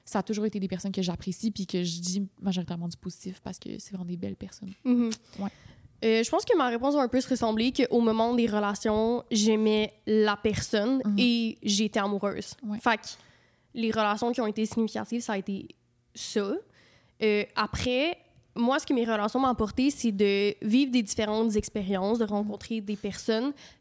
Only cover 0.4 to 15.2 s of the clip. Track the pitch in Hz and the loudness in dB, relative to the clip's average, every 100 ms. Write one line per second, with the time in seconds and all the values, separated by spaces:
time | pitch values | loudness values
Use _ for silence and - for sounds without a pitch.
0.4 | 214 208 190 185 196 190 180 170 190 - | -2 -2 -4 -6 -6 -4 -2 -4 -6 -4
1.4 | 220 202 185 180 175 170 180 196 190 - | -4 -4 -4 -2 -2 -4 -4 -4 -6 -6
2.4 | 190 180 170 170 170 - 180 - 185 185 | -4 -4 -4 -6 -8 -8 -12 -12 -14 -12
3.4 | 190 - - - - 185 175 175 196 190 | -12 -12 -12 -12 -10 -10 -8 -8 -8 -10
4.4 | 196 - 190 - 254 240 233 - _ - | -14 -14 -16 -6 0 2 2 -4 _ -10
5.4 | 196 - - - - - 220 226 233 339 | -10 -10 -20 -20 -20 -2 2 2 2 0
6.4 | - 359 247 233 269 294 240 254 - 247 | 4 4 2 2 2 2 2 2 0 0
7.4 | 226 220 247 - - 240 226 220 233 240 | 2 2 2 2 2 4 4 4 2 4
8.4 | 233 208 202 202 220 214 226 240 - 220 | 2 2 0 0 0 2 2 0 0 2
9.4 | 214 214 214 214 214 - - 214 214 202 | 4 4 4 2 0 -4 2 4 4 2
10.4 | 220 190 - 214 226 269 214 202 247 233 | 0 0 0 0 2 0 2 4 4 4
11.4 | 226 - 208 202 214 220 196 202 202 - | 0 -2 -2 0 0 0 0 0 -2 -4
12.4 | - - 208 208 240 220 - - - _ | -8 -10 -8 -2 0 0 -4 -18 -20 _
13.4 | _ _ _ 233 220 220 208 208 240 240 | _ _ _ -4 -2 0 0 0 -2 0
14.4 | 214 214 220 233 220 220 208 233 | -2 -2 -2 0 -2 -4 -6 -6